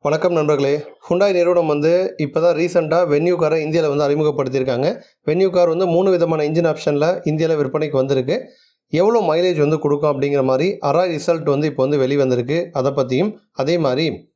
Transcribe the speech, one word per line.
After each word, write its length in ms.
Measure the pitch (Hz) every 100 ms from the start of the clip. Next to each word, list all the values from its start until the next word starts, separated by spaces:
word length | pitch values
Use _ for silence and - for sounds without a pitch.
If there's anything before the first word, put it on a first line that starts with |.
| 147
வணக்கம் 260 | 156 175
நண்பர்களே, 500 | 170 151 147 139 147 147 - -
Hyundai 240 | 175 202
நிறுவனம் 340 | 185 175 175 165
வந்து 480 | 147 151 175 185 -
இப்பதான் 380 | 147 - 170 156
ரீசென்ட்டா 380 | 170 175 156 160 175
Venue 280 | 147 170 175
காரை 280 | 160 160 151
இந்தியால 300 | 160 156 143
வந்து 80 | 147
அறிமுகப்படுத்தியிருக்காங்க. 920 | 147 151 139 131 135 131 123 147 240 - _ -
Venue 240 | 160 190
கார் 180 | 180 175
வந்து 180 | 160 185
மூணு 240 | 165 196
விதமான 320 | 180 165 160
என்ஜின் 340 | 151 160 170 151
ஆப்ஷன்ல 440 | - 147 156 185
இந்தியால 320 | - 156 160 160
விற்பனைக்கு 400 | 139 147 151 139
வந்திருக்கு. 520 | 135 135 127 208 - _ _ _ _
எவ்வளோ 320 | 151 196 233
மைலேஜ் 380 | 185 156 185 165
வந்து 200 | 147 156
கொடுக்கும் 320 | 147 143 151
அப்படிங்கிற 320 | 135 143 143
மாதிரி 360 | 131 131 170 -
அராய் 360 | 147 151 185 160
ரிசல்ட் 240 | - 170
வந்து 240 | 147 139 151
இப்போ 200 | 135 131
வந்து 200 | 147 131
வெளிவந்திருக்கு. 600 | 143 135 123 120 160 170
அதை 200 | 147 131
பத்தியும், 400 | 139 127 127 202 214 _
அதே 260 | - 139 175
மாதிரி 520 | 151 127 160 98 -